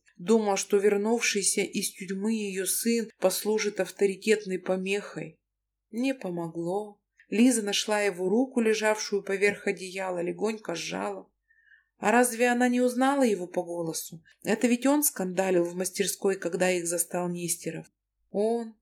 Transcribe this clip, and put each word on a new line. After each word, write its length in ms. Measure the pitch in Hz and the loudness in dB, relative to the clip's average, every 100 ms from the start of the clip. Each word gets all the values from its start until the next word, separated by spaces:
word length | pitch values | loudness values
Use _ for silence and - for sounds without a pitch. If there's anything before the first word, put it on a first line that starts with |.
| _ - | _ -8
Думал, 400 | 180 226 208 190 | 2 2 4 -2
что 180 | - 202 | 2 4
вернувшийся 840 | 202 202 214 233 - 202 185 208 | 4 4 2 2 0 0 0 0
из 300 | 190 202 185 | -2 -2 -4
тюрьмы 420 | - 185 196 214 | -8 -8 -4 -2
её 320 | 220 202 190 180 | -2 -2 -4 -4
сын 420 | - 233 233 220 - | -2 0 0 -2 0
послужит 640 | 190 185 202 214 208 202 | 0 0 0 0 0 -2
авторитетной 800 | 185 - 202 190 220 214 185 180 | -4 0 0 0 2 2 0 -6
помехой. 800 | - 185 185 202 - 160 160 - _ _ _ _ _ | -2 -2 0 -4 -4 -12 -12 -16 _ _ _ _ _
Не 240 | 226 269 | -4 -2
помогло. 840 | 269 185 175 165 170 170 196 208 - _ _ - | -2 -6 -6 -6 -6 -4 -4 -6 -16 _ _ -4
Лиза 320 | 202 254 226 | 4 6 4
нашла 380 | 202 196 - 208 | 0 -2 0 2
его 280 | 202 175 185 | 0 0 2
руку, 320 | 220 262 247 | 2 2 2
лежавшую 640 | 220 214 214 214 - 202 | 2 2 2 0 -2 -4
поверх 440 | - 196 202 196 202 | -2 2 2 2 -4
одеяла, 540 | 180 185 190 185 175 | -4 -6 -8 -6 -4
легонько 540 | 175 175 208 214 - | -4 -2 -4 -4 -8
сжала. 560 | 165 156 180 202 190 - _ _ _ _ - _ - | -8 -6 -6 -6 -8 -14 _ _ _ _ -20 _ -4
А 140 | 208 | 2
разве 360 | 233 247 226 247 | 4 2 2 2
она 200 | 240 247 | 4 2
не 120 | 247 | 4
узнала 420 | 247 247 262 285 | 2 2 2 4
его 240 | 247 185 175 | 4 2 -2
по 160 | 180 | -6
голосу? 600 | 170 170 165 156 - 165 _ _ | -4 -4 -4 -6 -10 -16 _ _
Это 220 | - 214 240 | -2 2 2
ведь 200 | 240 269 | 4 4
он 160 | 294 | 2
скандалил 640 | 285 - 185 180 190 180 | 2 -2 -4 0 2 2
в 100 | 170 | 2
мастерской, 640 | 180 185 - 180 - 196 190 | -2 -6 -2 -4 0 -2 -2
когда 340 | 170 180 185 | -4 0 2
их 160 | 180 170 | 2 -2
застал 420 | 175 - 180 180 | -4 -2 -2 -4
Нестеров. 580 | 175 170 - 165 160 - _ _ _ _ | -4 -4 -4 -6 -10 -14 _ _ _ _
Он. 440 | 190 220 233 226 - | -2 0 0 -4 -14